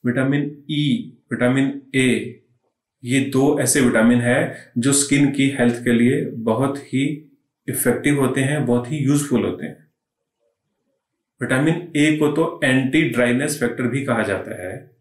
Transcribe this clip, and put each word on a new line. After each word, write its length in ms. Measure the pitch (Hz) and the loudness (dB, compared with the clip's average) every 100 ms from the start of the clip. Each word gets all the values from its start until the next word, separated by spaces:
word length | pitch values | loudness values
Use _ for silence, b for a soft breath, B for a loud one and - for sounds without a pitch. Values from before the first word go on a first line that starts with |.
vitamin 380 | 123 123 135 143 143 - - | -2 -2 0 0 -2 -8 -6
ई, 420 | 147 147 117 - - _ | -2 0 -2 -4 -18 _
vitamin 520 | 120 123 135 135 - - | -2 0 2 0 -2 -4
ए, 480 | 131 131 110 - - _ _ _ _ _ _ | 0 2 0 -4 -14 _ _ _ _ _ _
ये 180 | 120 131 139 | -2 -2 0
दो 280 | 131 139 147 | 2 2 2
ऐसे 200 | 127 147 | 0 2
vitamin 400 | 123 113 117 123 | 2 4 4 4
हैं 520 | 120 131 165 - - - | 2 0 0 -8 -8 -2
जो 140 | 123 | 0
skin 360 | 135 - 143 143 | 0 0 2 2
की 160 | - 135 | 2 0
health 320 | 127 120 117 | 2 0 0
के 80 | 123 | 0
लिए 320 | 117 120 139 - - | 2 2 2 -4 -6
बहुत 340 | 113 113 139 139 | -2 0 -2 -4
ही 200 | - 127 147 151 - _ _ _ - | -6 -2 -2 -4 -12 _ _ _ -8
effective 520 | 123 131 117 147 143 | -2 0 0 0 2
होते 200 | 127 131 | 0 0
हैं, 240 | 135 147 120 | -2 0 0
बहुत 240 | 120 120 | 0 -2
ही 80 | 151 | -2
useful 460 | 131 147 147 120 | 0 0 0 0
होते 220 | 92 90 - | 0 -4 -12
हैं। 200 | - _ _ _ _ _ _ _ _ _ _ _ _ _ _ _ _ | -14 _ _ _ _ _ _ _ _ _ _ _ _ _ _ _ _
vitamin 520 | 123 131 151 170 - 151 | -2 0 2 0 -2 0
ए 200 | 151 151 | 2 2
को 120 | 147 | 0
तो 280 | 151 160 - | 0 -2 -2
एंटी 380 | 139 131 131 147 151 | 0 2 2 2 0
ड्राइनेस 480 | 117 120 123 147 - | 2 2 2 -2 -2
factor 260 | 120 - 123 | -4 -2 -2
भी 180 | 135 | -2
कहा 180 | 123 113 | -2 -2
जाता 400 | 104 95 - - | -2 -4 -6 -10
है 140 | 90 - - _ | -10 -12 -16 _